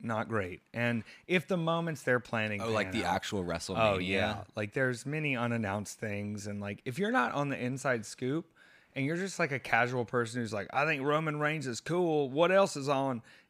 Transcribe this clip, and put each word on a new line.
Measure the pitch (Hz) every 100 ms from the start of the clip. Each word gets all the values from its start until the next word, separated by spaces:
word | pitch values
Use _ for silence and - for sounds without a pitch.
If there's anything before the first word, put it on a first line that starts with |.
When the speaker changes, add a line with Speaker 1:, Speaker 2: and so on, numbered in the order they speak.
Speaker 1:
not | 117 110 110
great. | 113 90 87 _
And | 117 120 117 - - -
if | 180 -
the | 185
moments | 165 165 170 156
they're | - 123
planning | - 113 107 104
Speaker 2:
Oh, | 113
like | 110 95
Speaker 1:
pan | 110
Speaker 2:
the | 87
Speaker 1:
out | 95
Speaker 2:
actual | - 104
WrestleMania? | 87 82 - 110 110
Speaker 1:
Oh, | 98
yeah. | 90 98 95 107 - -
Like, | 107
there's | 135 131 120
many | 135 151 151 127
unannounced | 120 117 104 101 101 -
things. | 110 104 104 104 104
And, | 101
like, | 101 101 -
if | 123
you're | 202
not | 254 247
on | 143 143
the | 110
inside | 123 131 139 120 104
scoop | - 127 156 175 _ - - _ 135
and |
you're | 135 170
just, | 196 -
like, | 160
a | 135
casual | - 117 120 127 113
person | 123 113 123
who's | 113
like, | 104 98
"I | 131 151
think | 151
Roman | 135 151 160 151
Reigns | 151 156 131
is | 113
cool. | - 170 175 151 139
What | 139 170
else | 190 196 147
is | 135
on?" | 139 135 120 - -